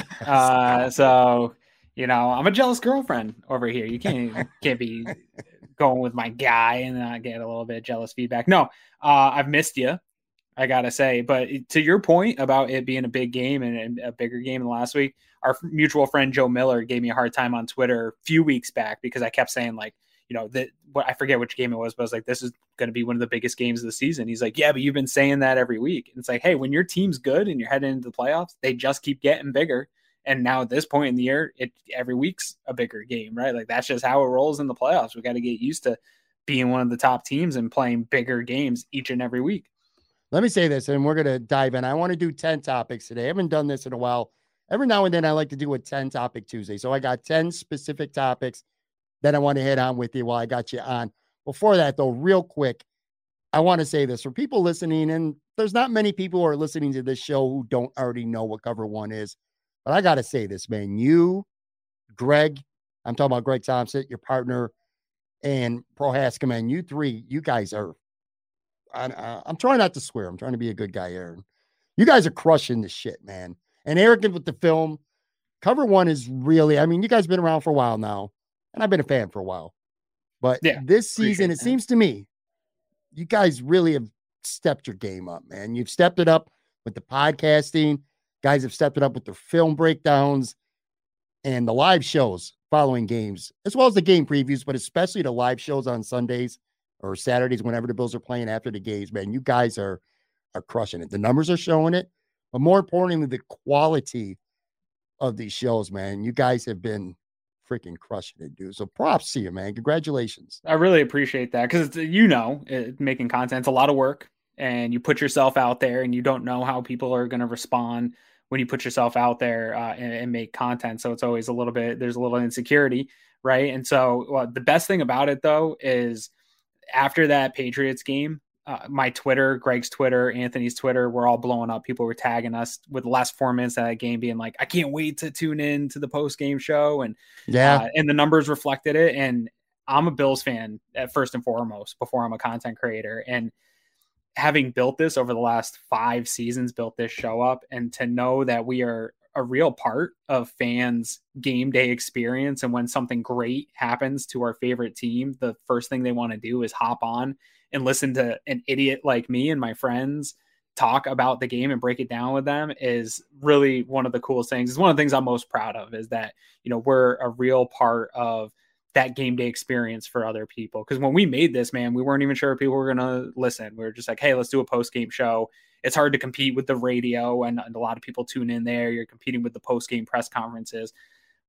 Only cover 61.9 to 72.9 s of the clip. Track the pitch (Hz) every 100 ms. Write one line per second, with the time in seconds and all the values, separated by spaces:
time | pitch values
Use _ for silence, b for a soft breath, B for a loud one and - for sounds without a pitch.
61.9 | _ _ 107 127 147 151 139 - _ _
62.9 | _ 120 120 139 123 120 127 - 127 117
63.9 | 139 139 120 - 131 123 123 117 _ _
64.9 | _ _ _ _ _ 143 135 120 120 -
65.9 | - 143 135 131 - 131 117 113 165 175
66.9 | 143 143 113 117 143 143 120 98 104 92
67.9 | - _ _ _ _ _ _ _ _ _
68.9 | 123 127 90 117 110 - 165 247 254 185
69.9 | 131 - 117 92 92 120 120 117 101 101
70.9 | 98 90 90 87 85 - _ _ _ _
71.9 | - 240 254 160 - 165 151 - 117 95